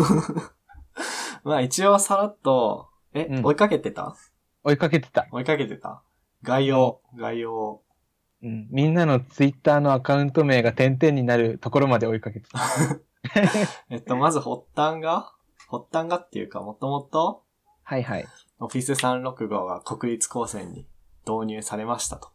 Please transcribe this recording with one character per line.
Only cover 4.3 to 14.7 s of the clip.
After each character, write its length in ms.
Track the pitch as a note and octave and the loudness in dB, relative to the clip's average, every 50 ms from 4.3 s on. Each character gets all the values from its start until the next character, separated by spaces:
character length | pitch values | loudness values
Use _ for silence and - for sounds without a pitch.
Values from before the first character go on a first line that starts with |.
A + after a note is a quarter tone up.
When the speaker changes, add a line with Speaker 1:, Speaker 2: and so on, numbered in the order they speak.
| _ _ _ _ _ _ - | _ _ _ _ _ _ 0
Speaker 2:
追 100 | C#3+ D3 | 2 2
い 40 | - | 2
か 120 | F3+ D3+ | 2 2
け 100 | D#3 D#3 | 2 0
て 100 | B2+ - | 0 0
た。 180 | - - - - | -2 -2 -2 0
Speaker 1:
追 100 | - B2 | -4 -8
い 20 | B2 | -2
か 140 | D#3 D#3 D3 | -2 0 0
け 100 | C3 G#2 | 0 -4
て 100 | G2+ - | -6 -12
た？ 260 | - - - - _ _ _ _ _ _ _ _ - | -12 -14 -14 -14 _ _ _ _ _ _ _ _ -4
概 240 | B2 B2+ C3+ C#3 C3+ | -2 0 2 2 4
要、 340 | C3+ C3 B2+ A#2+ - - _ _ B2+ | 4 4 4 4 2 -2 _ _ -16
Speaker 2:
う 40 | A#2 | -10
ん。 20 | |
Speaker 1:
概 200 | A2+ A2+ A#2 A#2 | -8 -6 -6 -4
要。 420 | A2+ A2+ A2+ A2 G#2+ G#2+ G#2+ - _ _ _ _ _ _ _ _ _ _ _ _ - | -6 -6 -6 -6 -6 -6 -8 -10 _ _ _ _ _ _ _ _ _ _ _ _ -12
Speaker 2:
う 40 | A#2 | -10
ん。 200 | A2+ A2 G#2+ A#2+ | -8 -8 -10 -6
み 180 | C3+ C3+ C#3+ D#3 | -2 0 0 2
ん 60 | D#3+ | 4
な 140 | F3 E3+ D#3 | 2 4 4
の 120 | C#3 B2 | 4 2
Twitter 640 | C3 - - - C#3+ C#3 C#3 - - D#3 D3 D3 | 0 -2 0 2 2 2 2 2 2 4 4 4
の 120 | D3 C#3+ C3+ | 4 4 2
ア 80 | C3 | 2
カ 140 | C3 - C#3 | 2 2 2
ウ 80 | C#3+ C#3+ | 2 2
ン 80 | C#3+ | 2
ト 140 | C#3 E3 D3+ | 2 2 4
名 160 | C#3+ C3 B2 | 4 4 4
が 120 | A#2 A#2 A#2 | 4 2 2
点 240 | - C3 C3 C3+ C3 | 4 2 2 4 4
々 120 | E3 D#3 | 4 4
に 120 | C#3+ C3+ B2 | 4 4 2
な 140 | A#2+ A#2+ A#2+ | 2 4 4
る 200 | A#2 A2+ C2+ - | 4 2 0 -4
と 120 | - B2 | -8 0
こ 80 | G#2 C#3+ | 2 2
ろ 80 | C#3 C3+ | 4 4
ま 100 | B2 A2 | 4 2
で 100 | A2+ A2+ | 2 0
追 80 | A2 | -2
い 60 | G#2+ | -2
か 100 | - A2+ | -4 -8
け 80 | G#2+ G#2+ | -12 -12
て 100 | - _ | -16 _
た。 100 | - B2+ - - A#2 B2 D#3+ D3 D3+ - _ _ _ _ - - - | -6 -4 -4 -2 0 0 0 -2 -2 -6 _ _ _ _ -12 -2 0
Speaker 1:
<laughs> 560 | A3 G#3 F3 - G#3+ G3+ - - - - - | 2 2 4 2 2 -2 -2 -4 -12 -14 -12
え 60 | B2 | -12
っ 60 | A#2 | -10
と、 140 | - - B2+ | -4 -4 -2
ま 160 | B2+ C#3+ D#3+ | 2 2 2
ず 80 | D#3 C#3+ | 2 0
発 240 | - B2 B2 - - _ | -2 -4 -8 -8 -10 _